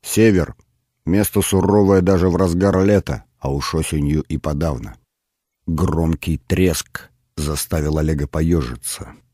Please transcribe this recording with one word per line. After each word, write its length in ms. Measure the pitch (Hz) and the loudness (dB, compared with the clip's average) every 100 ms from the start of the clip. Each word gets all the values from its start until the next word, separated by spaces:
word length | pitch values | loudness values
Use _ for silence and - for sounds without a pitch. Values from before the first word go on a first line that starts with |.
Север — 520 | - - 113 95 76 - _ _ _ _ - | -4 2 4 4 0 -6 _ _ _ _ -2
место 360 | 95 98 101 | 0 0 0
суровое 580 | 92 98 92 104 98 98 | 0 2 4 4 4 4
даже 280 | 90 95 92 | 4 2 2
в 80 | 87 | 2
разгар 460 | 95 85 98 95 | 0 2 2 2
лета, 400 | 98 101 - 62 - _ | 4 2 0 -10 -10 _
а 120 | 67 | -6
уж 240 | 69 - | -6 -4
осенью 480 | 82 76 78 71 76 | -4 -2 -2 0 -2
и 160 | - 76 | -2 -6
подавно. 580 | 78 73 82 65 53 - _ _ _ _ _ _ - | -4 -4 -4 -4 -10 -18 _ _ _ _ _ _ -6
Громкий 720 | 80 87 76 82 82 - 76 | -2 0 0 0 -2 -4 -6
треск 720 | _ - 92 78 - - - _ _ - | _ 0 2 0 -8 -16 -20 _ _ -8
заставил 640 | 76 76 - 82 76 78 | -6 -6 -4 -4 -2 0
Олега 280 | 78 78 71 | 0 -2 -4
поежиться. 880 | 78 82 85 62 60 - - - - _ | -2 0 0 -2 -8 -12 -14 -14 -20 _